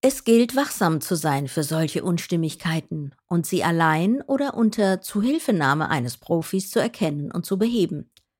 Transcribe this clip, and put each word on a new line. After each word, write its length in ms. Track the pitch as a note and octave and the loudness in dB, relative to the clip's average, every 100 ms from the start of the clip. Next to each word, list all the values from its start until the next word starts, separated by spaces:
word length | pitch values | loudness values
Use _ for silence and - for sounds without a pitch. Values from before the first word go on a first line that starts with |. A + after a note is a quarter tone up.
Es 240 | C4+ - | 2 0
gilt, 300 | - A#3 A#3+ | 4 6 6
wachsam 460 | C4 C#4 - F3+ D#3+ | 2 -2 0 0 0
zu 160 | - E3+ | -2 -2
sein 320 | D#3 C#3+ C#3 | 0 -2 -2
für 140 | - | -4
solche 420 | C#3+ D#3 D#3+ - | -2 0 0 -2
Unstimmigkeiten 1080 | - E3+ - F3 D#3+ - E3+ D#3+ D#3 D#3+ C#3+ _ _ | -2 -2 -2 -2 -2 -4 -4 -4 -4 -10 -10 _ _
und 200 | F3 E3 | -2 0
sie 180 | F3+ | -2
allein 560 | - E3 E3 D#3 F#3 C4 | 0 2 2 2 2 0
oder 320 | - C4+ C#4+ | 0 -2 -2
unter 460 | - A3+ A3 G3+ F#3 | 2 0 2 2 2
Zuhilfenahme 880 | - G#3+ A3+ D#4 - F#3 C3+ D3 D#3 | -2 -2 0 0 0 2 2 2 0
eines 300 | D3+ B2 - | -2 -2 -8
Profis 520 | - E3+ D#3+ F#3+ F#3+ | -2 -2 0 -4 -2
zu 80 | - | -2
erkennen 520 | F3+ - E3+ D3 D3 | -2 0 -2 -2 -6
und 160 | - - | -8 -4
zu 120 | G3 | 0
beheben. 520 | A3+ A#3+ E3+ D3 - _ _ _ | 0 2 0 -2 -10 _ _ _